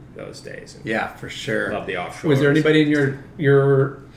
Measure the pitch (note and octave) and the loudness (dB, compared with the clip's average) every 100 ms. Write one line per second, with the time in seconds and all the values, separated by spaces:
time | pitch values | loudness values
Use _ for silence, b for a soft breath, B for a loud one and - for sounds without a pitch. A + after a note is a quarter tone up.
0 | - - G1+ - - - - - G#2+ A2 | -20 -16 -16 -16 -16 -16 -18 -14 -6 -4
1 | F#2 - - - - G#2+ G2+ G2+ F2+ F#2 | -6 -10 -14 -12 -6 -4 -4 -6 -6 -8
2 | E2+ - D#3+ C3+ C#3+ D3+ D#3 D#3 D3+ D3 | -8 -6 0 2 4 4 4 4 4 2
3 | C3+ C3+ - - C#3 C#3 C#3 C3+ C3+ - | 0 -2 -12 -2 4 4 6 4 2 -4
4 | - | -18